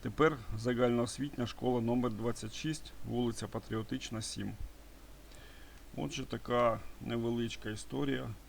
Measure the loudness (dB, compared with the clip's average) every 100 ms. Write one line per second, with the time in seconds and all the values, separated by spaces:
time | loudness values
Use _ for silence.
0 | -6 6 6 6 -4 -2 2 6 6 6
1 | 2 0 -4 -2 -2 0 2 4 4 4
2 | 2 2 0 0 -4 -2 -2 -2 -6 -8
3 | -2 2 2 0 -4 -4 -2 -4 -2 -4
4 | -4 -6 -4 -4 -4 -4 -8 -8 -16 -18
5 | -16 -16 -16 -16 -16 -16 -16 -16 -12 -4
6 | -4 -2 -4 -4 2 6 6 4 -2 -8
7 | -2 0 2 2 0 -2 -4 -4 -4 -2
8 | 0 0 -2 -8